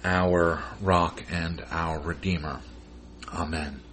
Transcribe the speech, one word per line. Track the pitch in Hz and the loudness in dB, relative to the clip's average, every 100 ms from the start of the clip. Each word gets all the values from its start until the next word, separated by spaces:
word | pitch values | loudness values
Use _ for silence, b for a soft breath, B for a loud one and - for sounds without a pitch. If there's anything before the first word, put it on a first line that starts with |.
our | 92 92 92 87 85 82 B B | 2 4 6 6 6 2 B B
rock | 98 90 82 - - | 4 4 4 0 -6
and | 87 82 82 - | -2 -2 -4 -4
our | 82 82 78 | -2 -2 -2
redeemer. | 78 82 95 87 76 65 - - - - - - - | -4 -2 0 0 -2 -8 -10 -16 -18 -18 -18 -16 -10
Amen. | - 82 80 73 67 - | -6 -4 -2 -4 -8 -14